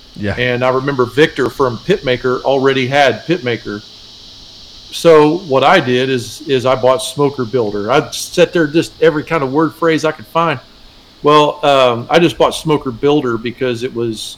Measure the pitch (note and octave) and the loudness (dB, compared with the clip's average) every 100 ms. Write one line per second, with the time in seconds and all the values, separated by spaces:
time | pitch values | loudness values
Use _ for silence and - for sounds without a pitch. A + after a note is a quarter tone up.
0 | - - G2+ A#2+ B2 B2 B2+ B2+ C#3 C3 | -20 -8 -6 -2 -2 0 0 0 0 0
1 | A#2+ B2 D#3 - A#2+ - C#3 A2 - G3 | 0 2 2 2 -2 0 -2 -2 -4 -2
2 | C3+ B2 B2+ B2+ C3 C3+ C3+ C3+ B2 C#3+ | -2 -2 -2 -2 0 0 2 0 0 2
3 | C3+ A2 - F3+ B2 A#2 G#2+ G#2 - - | 2 0 -4 -4 -2 -6 -6 -10 -12 -20
4 | - - - - - - - - - - | -20 -20 -20 -20 -20 -20 -20 -20 -16 0
5 | E3+ D#3 D3+ F3 F3+ C3 C#3+ F#3 B2+ B2 | 6 6 6 2 -2 0 4 2 2 0
6 | C3 B2+ A2 - - C3 B2+ C3 B2 C3 | 0 -4 -6 -12 -4 0 0 2 2 2
7 | - C#3+ C#3 C3+ A2 B2 G#2+ G2+ G#2 C#3 | -2 -2 -2 -2 -2 -2 -2 -4 0 0
8 | B2 - - F3+ D#3+ E3+ D3 D#3+ - - | 0 -8 -4 0 2 2 0 0 -2 -2
9 | D#3+ D3+ - E3 C3 D3 D#3 - E3 D#3 | -2 -2 -4 -2 0 0 -2 -2 -2 0
10 | D#3 - - E3 E3 C3 - - - - | -2 -4 -6 -2 -2 -4 -10 -20 -20 -20
11 | - - C#3+ D3+ D3 - D3 C#3 B2 A#2 | -20 -2 4 4 4 2 2 4 4 0
12 | A#2 D#3+ E3 - C#3 - D#3+ D3 C3+ A2+ | 0 2 2 2 0 0 -2 -2 -4 -2
13 | C#3+ D3 B2+ A2 A#2 - B2+ A2+ B2+ A#2 | 0 0 0 -4 -6 -4 -4 -4 -6 -4
14 | A#2 A2 - | -6 -6 -12